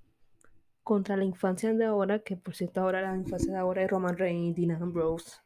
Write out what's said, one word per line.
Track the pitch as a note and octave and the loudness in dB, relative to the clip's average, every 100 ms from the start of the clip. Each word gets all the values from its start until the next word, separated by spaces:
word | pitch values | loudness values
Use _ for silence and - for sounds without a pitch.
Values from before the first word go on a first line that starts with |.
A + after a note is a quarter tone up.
| - _ - _ - - _ _ | -20 _ -20 _ -20 -20 _ _
contra | - G#3 F#3+ G3 | 0 0 2 0
la | |
infancia | F#3+ F#3 F#3+ F#3 A3 | 0 0 0 0 0
de | A3 A3+ | 2 2
ahora, | G#3 G3 G#3+ | 2 2 0
que | - F#3 | -2 -8
por | - - | -8 -6
cierto | F3 F#3+ | -4 0
ahora | F#3 F#3 | 0 0
la | F#3+ F#3+ | 0 -2
infancia | F#3 F3+ F#3 | -4 -2 -2
de | F#3+ | 0
ahora | F#3 F#3 | 0 0
es | F#3+ | 0
Roman | F#3+ F3+ F3 | 2 0 0
Reigns, | F#3 E3+ E3+ E3+ | 0 0 0 0
Dean | E3+ | 0
Ambrose, | E3 F3 E3+ D#3+ E3 - - | 0 -2 0 0 -2 -6 -20